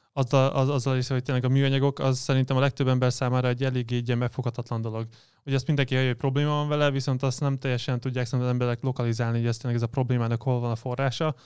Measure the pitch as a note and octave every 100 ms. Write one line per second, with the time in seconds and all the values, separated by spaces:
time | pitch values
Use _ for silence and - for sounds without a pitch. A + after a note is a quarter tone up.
0 | _ - B2 C#3 C3+ - C3 C#3+ C3+ C3
1 | B2+ C3 C3 B2+ B2 C3+ C#3 C3+ C#3 C#3
2 | C3+ C3 - C3 C3+ C3 C3+ - C3 B2+
3 | B2+ B2 B2+ B2+ B2+ B2 C3+ B2+ A#2 A#2+
4 | A#2+ A#2+ A#2+ - B2 A2+ A#2 A#2 A2+ A2
5 | A2+ - _ _ - C3+ C3 C#3+ B2+ C3
6 | C3 A#2+ C#3 C3+ D3 D3 D3 D3 D3 C#3
7 | C3 B2+ C3+ B2+ C#3 C3+ C3+ B2 - B2
8 | C3 B2+ A#2+ B2+ B2 B2 B2 A#2 C3+ B2+
9 | A#2 A2+ A#2 A#2 A#2 A2+ B2 A#2+ A2+ C3+
10 | B2 B2 A#2 A#2 C3+ B2 A#2+ A2+ B2+ B2
11 | C#3 - D#3 -